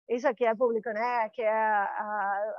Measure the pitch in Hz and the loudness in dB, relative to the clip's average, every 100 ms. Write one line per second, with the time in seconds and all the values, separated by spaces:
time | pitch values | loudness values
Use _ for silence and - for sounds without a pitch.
0 | - 240 262 220 233 220 247 226 233 208 | -6 -2 0 2 0 2 2 0 -4 -2
1 | 240 240 220 254 214 220 214 208 196 - | 0 0 -2 -2 0 2 2 2 0 -4
2 | 214 208 196 196 214 | -4 -2 -2 -2 -4